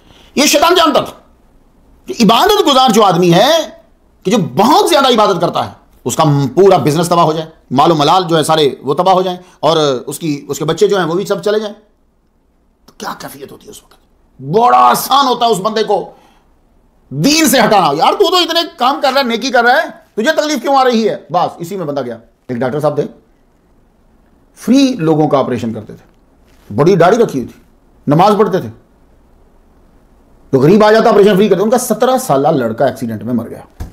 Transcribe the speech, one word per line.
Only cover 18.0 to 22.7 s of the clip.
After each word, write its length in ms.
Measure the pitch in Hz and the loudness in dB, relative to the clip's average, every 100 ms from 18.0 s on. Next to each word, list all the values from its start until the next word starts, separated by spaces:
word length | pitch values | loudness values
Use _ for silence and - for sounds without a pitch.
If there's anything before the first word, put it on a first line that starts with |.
| 214 | 0
तू 160 | 403 339 | 0 -2
तो 100 | 359 | -2
इतने 240 | 330 330 | -2 -4
काम 380 | 330 - 247 294 | -6 -4 -4 -2
कर 80 | 277 | -2
रहा 100 | 262 | 0
है, 80 | 254 | -2
नेकी 240 | 226 254 | -4 -2
कर 120 | 233 | 0
रहा 180 | 233 277 | 2 0
है, 80 | 311 | -2
तुझे 420 | - _ - 240 | -10 _ -4 -2
तकलीफ 300 | 311 302 285 | -2 -2 -4
क्यों 180 | 285 269 | -2 0
आ 40 | |
रही 200 | 262 226 | 2 0
है?" 240 | 208 131 - | -2 -4 -6
बस 200 | 175 147 - | -4 -4 -6
इसी 140 | 170 190 | -12 -10
में 120 | 156 | -8
बंदा 140 | 143 | -6
गया। 180 | 123 110 - _ - | -8 -12 -18 _ -10
एक 80 | 120 | -6
डॉक्टर 200 | 131 | -4